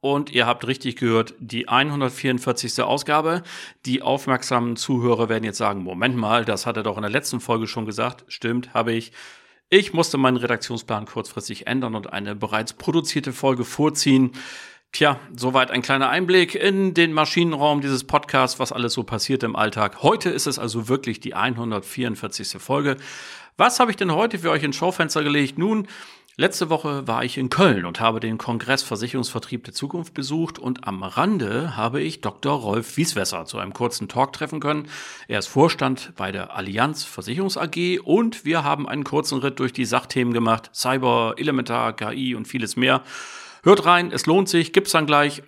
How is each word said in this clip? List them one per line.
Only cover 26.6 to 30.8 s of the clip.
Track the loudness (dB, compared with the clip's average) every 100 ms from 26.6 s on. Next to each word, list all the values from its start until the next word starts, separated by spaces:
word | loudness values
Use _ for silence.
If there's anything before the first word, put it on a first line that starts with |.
| 0
Woche | 0 0 -4 -2
war | -2
ich | -2 -2
in | -2
Köln | 6 6 6
und | 0 2
habe | 2 2
den | -2 -4
Kongress | -2 -4 0 -2
Versicherungsvertrieb | 0 -4 -2 -4 -4 -6 -6 -10
der | -8
Zukunft | -8 -6 -6 -8
besucht | -8 -4 -2 -2 -4
und | -6 -4